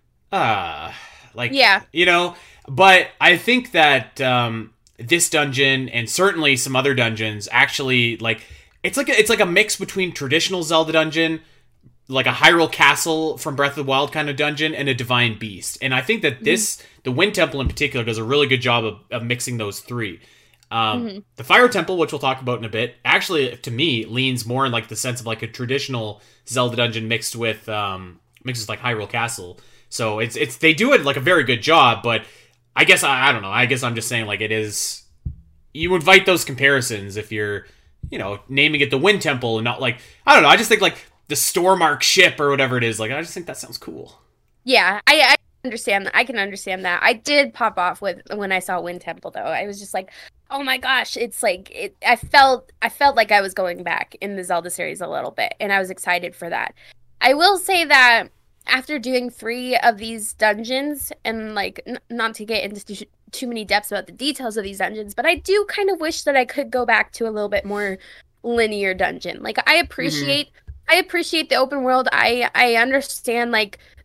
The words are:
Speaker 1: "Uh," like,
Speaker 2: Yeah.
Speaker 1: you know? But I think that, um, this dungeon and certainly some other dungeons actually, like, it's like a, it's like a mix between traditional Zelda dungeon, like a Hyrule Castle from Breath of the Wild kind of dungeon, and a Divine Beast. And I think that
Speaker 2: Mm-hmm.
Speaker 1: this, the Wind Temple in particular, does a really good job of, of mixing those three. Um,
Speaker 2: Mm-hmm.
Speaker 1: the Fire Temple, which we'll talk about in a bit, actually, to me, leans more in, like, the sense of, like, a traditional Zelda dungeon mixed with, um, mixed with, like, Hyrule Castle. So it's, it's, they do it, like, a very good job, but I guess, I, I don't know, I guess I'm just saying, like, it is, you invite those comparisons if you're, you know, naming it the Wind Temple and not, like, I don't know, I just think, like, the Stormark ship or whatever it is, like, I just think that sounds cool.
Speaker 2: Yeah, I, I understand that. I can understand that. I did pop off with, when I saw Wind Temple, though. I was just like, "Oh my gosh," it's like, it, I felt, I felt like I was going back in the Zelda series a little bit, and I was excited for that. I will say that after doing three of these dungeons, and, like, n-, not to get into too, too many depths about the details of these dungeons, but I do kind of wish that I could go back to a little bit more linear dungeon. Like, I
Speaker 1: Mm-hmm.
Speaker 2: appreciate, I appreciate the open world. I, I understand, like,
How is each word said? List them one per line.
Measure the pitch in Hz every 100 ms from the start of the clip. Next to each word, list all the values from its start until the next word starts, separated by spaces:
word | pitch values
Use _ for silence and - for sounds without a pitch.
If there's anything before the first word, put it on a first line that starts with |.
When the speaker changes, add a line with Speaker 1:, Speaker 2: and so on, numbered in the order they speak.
| _ _ -
Speaker 1:
"Uh," | 196 131 104 87 76 82 - - - -
like, | - 120
Speaker 2:
Yeah. | 269 233 196 -
Speaker 1:
you | 156 180
know? | 175 175 170 - - -
But | 135 190 185 - -
I | 160 175
think | - 247 240
that, | 175 151 135 117 -
um, | 135 123 120 113 110 _ _ -
this | 120 170 -
dungeon | 156 147 135 139 135 131
and | 117 113
certainly | - 190 165 151 131
some | 135 131
other | 135
dungeons | 127 117 110 110 104 98
actually, | 120 139 - 135 127 120 113
like, | 113 110 - - _ _
it's | 180 220
like | 285
a, | 226
it's | 214
like | 226
a | 190
mix | 180 214 -
between | 190 196 180
traditional | - 139 156 170 185
Zelda | 156 160 160
dungeon, | 160 156 156 160 160 _ _ _ _ _ _ -
like | 131 131
a |
Hyrule | 120 156 170 160
Castle | - 143 143 - 160 160 131
from | 156 135
Breath | 143
of | 143 135
the |
Wild | 135 143
kind | 160 147
of | 139
dungeon, | 147 147 156
and | 156 143
a |
Divine | 131 123 123 120 107
Beast. | 110 95 - -
And | 135
I | 131
think | 131 220
that | 151 117
Speaker 2:
Mm-hmm. |
Speaker 1:
this, | 113 180 214 - - _
the | -
Wind | 127 202
Temple | 202 160 139
in | 127
particular, | - 147 127
does | 117 110
a |
really | 110 143 139
good | 127
job | 123 120
of, | 110 98 -
of | 123
mixing | 117 120 - 120
those | 107 98
three. | - 123 107 82 _ _ _ _ -
Um, | 113 110 214 233
Speaker 2:
Mm-hmm. | 196 - -
Speaker 1:
the |
Fire | 123 190 247
Temple, | 202 165 185
which | 156
we'll | 151
talk | 139 131
about | 127 120
in |
a | 110
bit, | 107 120 -
actually, | 123 175 - 170 131 -
to | -
me, | 117 160 120
leans | 110 117 131 127 107
more | 127
in, | 135
like, | 117 110
the | 110
sense | 131 117
of, | 113
like, | 113
a | 113
traditional | - 120 139 139 123 110 101 _ _ -
Zelda | 127 123 117
dungeon | 120 113 110
mixed | 113 -
with, | 120 113 107 -
um, | 107 101 92 92 87 _ _
mixed | 131 120
with, | 107
like, | 107
Hyrule | 123 113 101
Castle. | 120 117 - 90 92 - _ _
So | - 113 107
it's, | 120 120
it's, | 151 -
they | 160
do | 151 233
it, | 269
like, | 139 139
a |
very | 131 180
good | 123 120
job, | 117 160 131 110
but | 117 113 - - _ _ _ -
I |
guess, | 160 185
I, | 156 131 135
I |
don't | 123
know, | 98
I | 107 123
guess | 131
I'm | 123
just | 113 -
saying, | 120 107
like, | 101
it | 107
is, | 110 110 101 - - _ _ - - - _ _
you | 139 170
invite | 180 151 190 185
those | 175
comparisons | - 127 139 139 123 107 98 98
if | 104
you're, | 107 104 101 - _ _ _ -
you | -
know, | 98 101 -
naming | 135 147 151
it | 143
the | 135
Wind | 175 202
Temple | 165 131 120 113
and |
not, | 117 120
like, | 131 120 - - -
I |
don't | 277
know, | 147
I | 180
just | 226
think, | 220
like, | 180 - - _ -
the | 143
Stormark | - 185 180 185 160 143
ship | - - 175 -
or | 143
whatever | 139 135 123
it |
is, | 117 107
like, | 110
I | 139
just | 165
think | - 165
that | -
sounds | - 113
cool. | - 160 - - _ _ _ _
Speaker 2:
Yeah, | - 247 185 202 -
I, | 302
I | 269 285 _ _
understand | 254 233 - 196 190
that. | -
I |
can | 240 240
understand | 196 196 - 185
that. | 185 175
I | -
did | 233 - 294 277
pop | - 226 208
off | 180 170
with, | 202 180 -
when | 208 196
I | 190
saw | 180 180
Wind | 170 175
Temple, | - 170 -
though. | -
I | 110 151 208
was | 202
just | 202
like, | 196 190 - - _ -
"Oh | 277
my | 277 262
gosh," | 254 262 226 240
it's | 233 -
like, | 226 180 190
it, | - 254 _ -
I | 240
felt, | - 294 269 254 - -
I | 233
felt | - 285 233
like | 214
I | 208
was | 196
going | 185 185 180
back | 175 165 - -
in | 202 196
the |
Zelda | 180 175 175
series | 175 160 165
a | 170
little | 147 135
bit, | - 120 -
and | 208
I | 196
was | 185
excited | 185 - 180 180
for | - 170
that. | 170 - - - - _ -
I | 247
will | 277 349 392
say | - 370
that | 320 285 254 226 190 _ _ _ -
after | 262 254 294
doing | 233 254 247
three | - 220 247 254 247
of | 240 214
these | 226 226 214
dungeons, | - 214 208 226 262 285 285 - -
and, | - 226 220
like, | 214 190 - -
n-, | 247 -
not | 233 226
to | 220
get | 214 220
into | 202 208
too, | - 202 208 _ _
too | - 254
many | 233
depths | 202 202 208
about | 202 190
the |
details | 175 269 269 254 208
of |
these | 196 196
dungeons, | 196 214 208
but | 202 277
I | 339
do | - 392 415
kind | - 392
of | 359
wish | 320 320
that | - 277
I |
could | 247 - 254
go | 254 240
back | 220 214
to | - 226
a |
little | 214 208
bit | 202 196
more | 202 202 190 - - _ _
linear | 233 240 220 208 196
dungeon. | 185 175 156 180 165
Like, | - 214 -
I | 311
Speaker 1:
Mm-hmm. |
Speaker 2:
appreciate, | 339 - - 302 285 285 294 _ - - -
I | 330
appreciate | 359 349 330 330 311
the | 262
open | 254 285
world. | 254 254 254
I, | - 220 240 240
I | - 247 233
understand, | 240 269 269 - - 233 240
like, | 226 208 - _ _